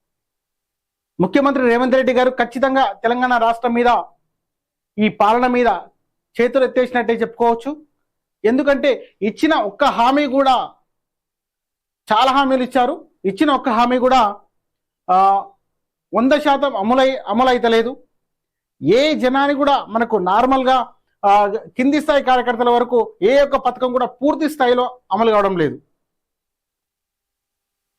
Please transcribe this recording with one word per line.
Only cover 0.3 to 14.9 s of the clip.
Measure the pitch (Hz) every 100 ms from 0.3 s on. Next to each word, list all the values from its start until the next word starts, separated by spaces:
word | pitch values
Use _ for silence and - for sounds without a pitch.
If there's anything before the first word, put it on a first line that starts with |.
| _ _ _ _ _ _ _ _ -
ముఖ్యమంత్రి | 180 285 277 277 247
రేవంత్ | 233 254 262
రెడ్డి | 254
గారు | 247 254
ఖచ్చితంగా | 254 233 254 269 269 220
తెలంగాణ | - 226 247 247 240
రాష్ట్రం | 226 233 240
మీద, | 233 240 214 - _ _ _ _ _ _ _ _ -
ఈ | 214
పాలన | 214 208 240 247
మీద | 247 233 175 - _ _ _ _ -
చేతులు | 240 269
ఎత్తేసినట్టే | 247 254 247 247 233
చెప్పుకోవచ్చు. | 226 226 - 233 233 269 302 - _ _ _ _ _ 214
ఎందుకంటే | 254 277 269 285 226 - _
ఇచ్చిన | 208 214 311 302
ఒక్క | 208 -
హామీ | 269 226 247 285 285
కూడా, | 269 269 240 156 - _ _ _ _ _ _ _ _ _ _ _ _ -
చాలా | 214 262
హామీలు | 269 269 262
ఇచ్చారు, | 247 262 247 381 - _ 196
ఇచ్చిన | 190 302
ఒక్క | 262 262
హామీ | 220 240 254
కూడా, | 247 254 208 202 _ _ _ _ _